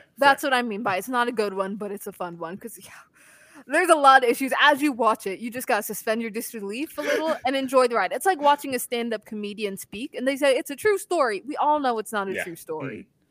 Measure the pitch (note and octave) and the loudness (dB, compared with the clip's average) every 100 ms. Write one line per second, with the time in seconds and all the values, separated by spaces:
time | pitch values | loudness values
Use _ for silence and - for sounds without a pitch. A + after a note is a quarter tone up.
0 | - - C#4 C4+ D4 B3 A#3+ G3+ A#3+ F#3 | -8 2 2 4 0 0 -2 -4 -2 -4
1 | G#3+ B3 A#3+ A3+ G#3 F#3+ F#3+ G3+ G#3 G3+ | -2 -2 -2 0 -4 -2 -6 -6 -8 -8
2 | G#3 - F3 E3+ E3 G3+ A3+ - - - | -12 -10 -10 -8 -12 -12 -16 -18 -20 -20
3 | - _ _ _ _ D4 B3 D4+ F4 D#4+ | -20 _ _ _ _ -20 -2 0 4 8
4 | C#4 C4+ A#3+ - C4+ B3+ C#4 C#4 D4 A#3 | 8 8 6 0 0 4 4 6 2 2
5 | A3+ A3 G3 F#3 A#3 B3 - G#3+ A3 G#3 | 2 2 -4 -6 -8 -8 -2 -2 -2 -6
6 | A3+ A3 A3+ G#3 - A3+ G3 A3+ D#4+ - | -2 -2 -2 -6 -8 -10 -8 -8 -8 -6
7 | D4 D4 D#4+ D4 B3+ C4+ C4 C4 B3 A3+ | -2 0 0 -2 -2 -2 2 4 4 2
8 | F3+ A3+ D4 D4 C#4+ C#4+ C#4 B3+ - A#3+ | 0 0 0 4 4 4 0 -6 -4 -4
9 | A#3+ G#3+ - G#3+ G#3 G#3 G3+ G3 - G3+ | -4 -6 -8 -8 -8 -4 -6 -6 -12 -12
10 | C4+ - B3+ C4+ C#4+ C4 E4 C#4+ G#4+ G4+ | -10 -4 -2 2 2 2 -2 -2 0 0
11 | - F4 B3 G3+ - - C#4+ D4+ C4 A3+ | 0 0 0 -2 -6 -2 0 2 0 -2
12 | G#3 G#3+ G3 - F3+ E3 - D#3 C3+ - | -4 -4 -4 -6 -6 -10 -10 -8 -8 -12
13 | - _ _ | -16 _ _